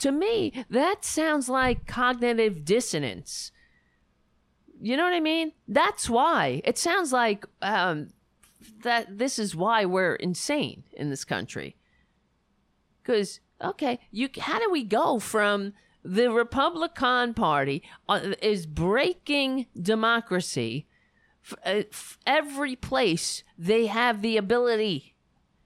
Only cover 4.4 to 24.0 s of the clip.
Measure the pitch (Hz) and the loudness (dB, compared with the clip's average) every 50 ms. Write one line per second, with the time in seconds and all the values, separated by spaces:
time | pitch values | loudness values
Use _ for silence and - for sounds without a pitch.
4.4 | _ _ _ _ _ _ - - - 214 254 285 349 359 359 339 311 311 320 330 | _ _ _ _ _ _ -18 -8 -4 -2 0 2 2 2 2 2 2 0 0 0
5.4 | 320 311 - _ _ - 202 285 330 392 - - - - 233 233 285 330 330 233 | -2 -4 -6 _ _ 0 2 4 4 4 2 -2 -2 0 2 4 4 4 4 4
6.4 | 151 135 123 151 - - 240 - - 349 349 392 349 269 254 247 233 226 208 202 | 2 2 0 0 0 0 0 0 0 0 2 2 0 2 2 2 2 2 0 -2
7.4 | - - _ _ - 196 220 196 175 185 160 151 151 170 - _ _ _ _ _ | -6 -14 _ _ -4 -2 0 2 2 2 0 -2 -6 -10 -14 _ _ _ _ _
8.4 | _ _ _ _ - - 220 214 - 240 233 233 - - 196 202 247 277 - - | _ _ _ _ -20 -20 -20 -6 -2 0 0 0 0 -4 -4 -2 -2 -2 0 -2
9.4 | 214 190 160 160 180 220 233 220 202 175 185 185 185 170 131 - - 180 175 - | -2 -2 -2 0 0 2 4 4 2 2 2 2 2 2 0 0 -2 -4 -4 -4
10.4 | - - 285 294 196 110 - - - - - - 143 147 135 - - - 131 92 | -2 -2 0 0 0 -2 -6 -10 -18 -20 -10 -6 -4 -4 -4 -6 -6 -6 -6 -6
11.4 | 101 - - - 69 69 - _ _ _ _ _ _ _ _ _ _ _ _ _ | -6 -6 -10 -10 -10 -12 -14 _ _ _ _ _ _ _ _ _ _ _ _ _
12.4 | _ _ _ _ _ _ _ _ _ _ _ _ _ - 247 214 196 - - - | _ _ _ _ _ _ _ _ _ _ _ _ _ 0 2 2 2 0 -6 -12
13.4 | _ _ _ _ - 370 392 - 302 240 - - - _ - 208 262 269 - - | _ _ _ _ -8 -8 -4 -2 -2 -2 -2 -4 -8 _ -6 -6 -6 -6 -6 -8
14.4 | - - 320 427 466 415 359 302 233 190 208 240 320 349 277 214 - - - 214 | -6 -4 -2 -2 0 0 0 -2 0 0 0 2 2 2 0 0 -2 -2 0 0
15.4 | 208 202 202 202 196 202 - - _ _ _ _ - 180 185 214 247 247 220 233 | 2 2 2 0 -2 -6 -10 -12 _ _ _ _ -10 -2 2 2 4 4 4 2
16.4 | 240 233 - 269 277 339 349 320 330 330 - - 269 247 254 247 240 240 226 233 | 2 2 0 0 0 0 0 -2 -4 -4 -2 -2 0 2 2 2 0 0 0 0
17.4 | 214 160 151 143 139 139 139 160 - - - - _ - 202 185 - 196 196 - | 0 2 2 2 2 0 -2 -4 -6 -10 -20 -18 _ -2 -2 0 0 -4 -4 -2
18.4 | - 214 208 185 165 156 151 160 165 185 208 262 294 359 349 - _ - 294 285 | 0 0 0 0 -2 -6 -4 -2 0 2 2 2 2 0 -2 -4 _ -2 0 0
19.4 | 277 262 262 269 233 - _ - 175 202 220 220 220 226 233 233 226 - 180 180 | 0 0 -2 -4 -6 -8 _ -6 -2 0 0 2 2 2 2 2 0 0 -2 -2
20.4 | 180 - - 135 117 113 113 143 - - _ _ _ _ _ _ _ _ _ _ | -2 -2 -4 -4 -4 -2 -4 -6 -8 -10 _ _ _ _ _ _ _ _ _ _
21.4 | _ - 196 - - 180 196 214 - - - - - - - - _ 262 277 311 | _ -20 -18 -10 -6 -2 -2 -2 -2 -4 -10 -16 -16 -16 -20 -8 _ 0 2 2
22.4 | 302 294 277 269 294 269 254 - - - 262 262 254 190 165 170 - - - - | 0 -2 -4 -4 -4 -4 -4 -8 -6 -2 0 2 2 2 2 0 -2 -6 -6 -8
23.4 | - _ _ - 165 180 220 226 233 208 214 226 | -12 _ _ -8 0 2 2 2 2 2 0 0